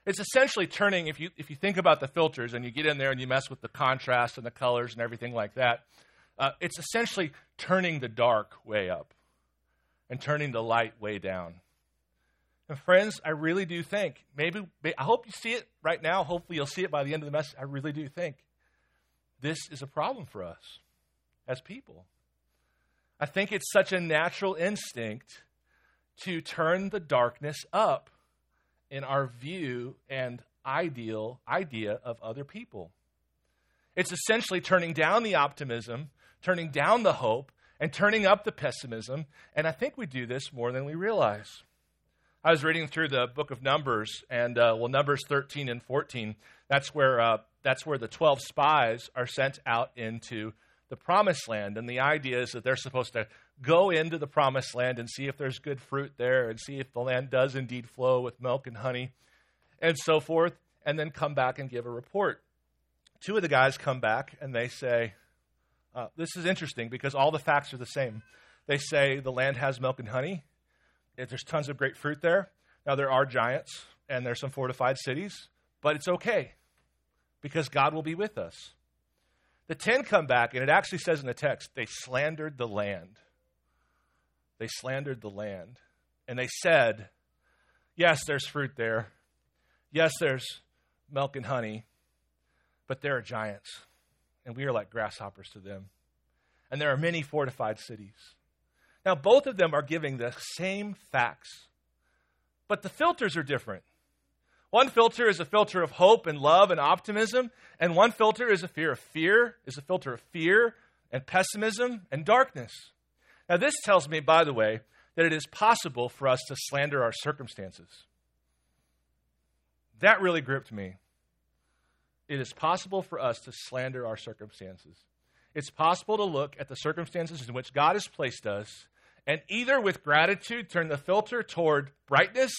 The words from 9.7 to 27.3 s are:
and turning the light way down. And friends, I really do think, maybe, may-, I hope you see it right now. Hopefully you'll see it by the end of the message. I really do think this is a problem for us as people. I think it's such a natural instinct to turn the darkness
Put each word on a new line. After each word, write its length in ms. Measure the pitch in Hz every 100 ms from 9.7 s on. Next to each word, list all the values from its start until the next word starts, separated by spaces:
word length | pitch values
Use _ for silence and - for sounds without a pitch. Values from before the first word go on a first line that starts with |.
| _ _ _ -
and 100 | 127
turning 320 | - 147 147
the 120 | 117
light 360 | 113 113 113 110
way 200 | 107 101
down. 340 | 92 92 85 87 _ _ _ _ _ _ _ _ _ _ -
And 100 | 143
friends, 400 | - 180 214 - 156
I 60 |
really 340 | 156 160 185 180
do 180 | 170
think, 420 | - 202 180 - _ 139
maybe, 280 | 165 190 185 _
may-, 120 | 151 165
I 60 |
hope 220 | 139 240 226
you 80 |
see 180 | - 226
it 160 | 240 - _
right 180 | 156 165
now. 220 | 156 190
Hopefully 320 | 147 170 - 160
you'll 100 | 139
see 180 | -
it 60 | 185
by 140 | 147
the 100 | 139
end 80 | 156
of 40 | 147
the 60 |
message. 240 | 147 147 -
I 40 |
really 280 | 139 139 151
do 160 | 147 151
think 300 | 175 175 139 _ _ _ _ _ _ _ _ _ _
this 180 | 143 160 -
is 120 | 143
a 60 | 139
problem 380 | - 175 262 156
for 180 | 104
us 360 | 85 - - - _ _ _ _ _ _ -
as 140 | 127
people. 460 | - 233 - 85 92 _ _ _ _ _ _ _ _ _ _ _
I 60 | 147
think 260 | 196 202
it's 200 | 202 -
such 200 | 202 190
a 80 | 185
natural 560 | 170 151 170 - 196 160
instinct 880 | 180 214 - 120 113 110 - - _ _ _ _ _ _ _ -
to 160 | 190 165
turn 500 | - - 160 185 196
the 120 | 208
darkness 560 | 156 131 120